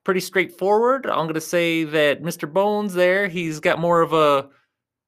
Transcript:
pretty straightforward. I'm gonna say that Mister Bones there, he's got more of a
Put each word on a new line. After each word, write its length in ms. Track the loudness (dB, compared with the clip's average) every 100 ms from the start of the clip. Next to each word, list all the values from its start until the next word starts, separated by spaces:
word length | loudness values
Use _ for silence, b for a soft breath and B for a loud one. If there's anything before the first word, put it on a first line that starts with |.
| -4
pretty 160 | -2
straightforward. 840 | -2 -4 -4 -4 0 2 2 0 -2
I'm 220 | -4 -2
gonna 140 | -4
say 420 | -2 0 0 0
that 400 | -2 2 2 0
Mister 240 | -6 -8 -4
Bones 460 | -2 0 -2 -4
there, 340 | 0 2 2 -2
he's 320 | -4 -6 -2
got 180 | -2 0
more 240 | 2 2
of 120 | 2
a 360 | 4 4 2 -2 b b _ _ _